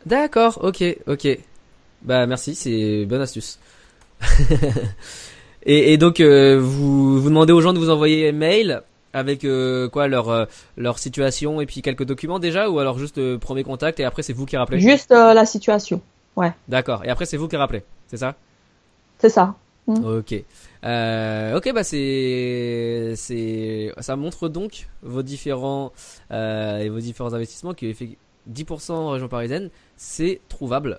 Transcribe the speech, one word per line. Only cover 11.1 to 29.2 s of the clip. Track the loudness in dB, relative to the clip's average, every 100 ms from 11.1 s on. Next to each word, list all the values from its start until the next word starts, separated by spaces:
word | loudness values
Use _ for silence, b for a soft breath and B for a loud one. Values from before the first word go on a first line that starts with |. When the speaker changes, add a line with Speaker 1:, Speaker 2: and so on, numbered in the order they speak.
| -4 -2 -2 -6 -6
Speaker 1:
et | -6
puis | -6
quelques | -6 -6
documents | -6 -6 -6 -4
déjà, | -2 -2 -2
ou | 0
alors | -2 -4
juste, | -8 -4
euh, | -4 -4
premier | -6 -6
contact | -6 -4 -4 -2
et |
après | -4 -4
c'est | -8
vous | -8 -6
qui | -4
rappelez ? | -2 4
Speaker 2:
Juste, | 6 4 6
euh, | 8 8 8
la | 4
situation, | 0 0 0 -2 -8 -8 _ _ -4
ouais. | -4 -4 -4
Speaker 1:
D'accord, | -4 -2 -6 -4
et |
après | -4 -4
c'est | -6
vous | -4
qui | -4
rappelez, | -4 -4 -12 -20 -16
c'est | -8
ça ? | -8 -8 _ _ _ _ _ _ _ 2
Speaker 2:
C'est | 2
ça. | 4 -2 -4 _ _ -6
Mm. | -4 -2
Speaker 1:
Ok, | -6 -6 -10 -12 b b b
euh, | -6 -4 -2 -4 -4 -4 -4 -4
ok, | -2
bah | -4
c'est, | -4 -4 -4 -2 -2 -4 -4 -6 -6 -4 -4 -4 -6 -8
c'est, | -8 -8 -6 -6 -6 -8 -10 -12
ça | -10 -8
montre | -8 -8 -8
donc | -8 -10 -12 -18 -18
vos | -12 -10
différents, | -10 -10 -8 -6 -6 -6 -8 b b b b
euh, | -8 -6 -6 -6 -6
et | -6
vos | -8
différents | -10 -8 -8
investissements | -6 -8 -12 -14
qui | -10 -10
fait | -10 -14 -18 _ _ -18
dix | -14
pour | -12 -12
cent | -10 -8
en | -6
région | -6